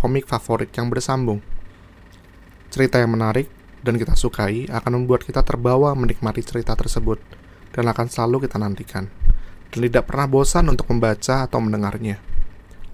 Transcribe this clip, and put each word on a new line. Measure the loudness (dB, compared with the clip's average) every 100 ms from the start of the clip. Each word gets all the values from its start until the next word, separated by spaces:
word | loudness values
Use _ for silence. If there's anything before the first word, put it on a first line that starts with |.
komik | 2 0 -2
favorit | -6 -2 -4 -4
yang | -4 -4
bersambung? | -2 -2 -2 -2 -4 -4 -6 -6 -16 -20 -20 -20 -20 -20 -20 -20 -20 -8
Cerita | -2 2 2
yang | 2 0
menarik | 0 -2 -4 -10 -20 -10
dan | -4 -2
kita | 4
sukai | 4 4 0 -2 -2 -6
akan | -6 -2 -2
membuat | 2 0
kita | 0 0
terbawa | 2 2 2 4 2 2
menikmati | 0 0 -2 -4
cerita | -6 -4 -2 0
tersebut | 0 0 0 -2 -6 -20 -20 -20 -12
dan | -4 -2
akan | 0 -4
selalu | -2 0 0
kita | -2 -4
nantikan, | -6 -6 -8 -10 -10 2 6 6 2 -16 -10
dan | -4 0
tidak | 2
pernah | 0 -2 2
bosan | 4 4 4 4
untuk | 4 2
membaca | 2 0 0 0 -2 0
atau | -2
mendengarnya. | -2 -2 -2 -4 -6 -6 0 2 2 -2 -20 -16 -14